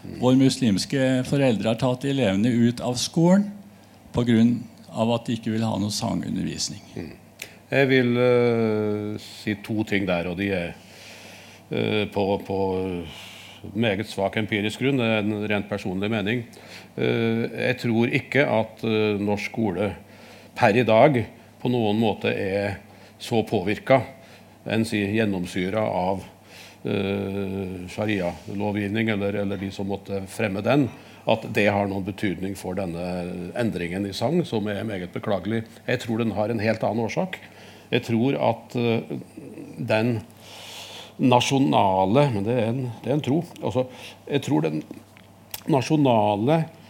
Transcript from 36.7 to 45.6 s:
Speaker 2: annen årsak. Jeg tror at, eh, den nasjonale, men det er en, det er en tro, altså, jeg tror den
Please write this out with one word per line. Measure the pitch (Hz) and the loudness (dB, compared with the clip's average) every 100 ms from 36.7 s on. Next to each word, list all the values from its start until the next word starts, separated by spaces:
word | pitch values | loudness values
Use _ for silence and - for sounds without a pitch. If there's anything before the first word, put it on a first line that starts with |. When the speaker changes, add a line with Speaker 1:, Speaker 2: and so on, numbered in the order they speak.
| 107 | 0
Speaker 2:
annen | 110 107 | 0 0
årsak. | 113 - 180 - - - - - - | -2 -2 -4 -6 -16 -20 -20 -20 -2
Jeg | 117 | -2
tror | - 113 127 147 | 0 0 2 2
at, | 120 117 - 123 | 0 0 -4 -2
eh, | 120 113 - 135 - - - - - - | 0 0 -2 -10 -12 -18 -16 -16 -16 -10
den | 123 110 120 113 - - - - - - - - - - | -2 0 2 -2 -6 -18 -20 -18 -16 -16 -16 -16 -16 0
nasjonale, | 131 120 120 139 147 127 101 95 95 123 147 | 4 6 4 2 4 4 4 4 4 6 4
men | 104 98 | 2 0
det | |
er | 123 110 | 0 0
en, | 131 123 107 | -2 -4 -6
det | 107 | -2
er | 147 | -2
en | |
tro, | 127 151 170 - | 0 -2 -2 -6
altså, | 117 113 127 - - - - | -4 -2 -2 -6 -18 -18 -4
jeg | 143 | -2
tror | 147 151 | 0 0
den | 156 78 - - - - - - - - | 0 -2 -8 -14 -20 -20 -20 -20 -16 -12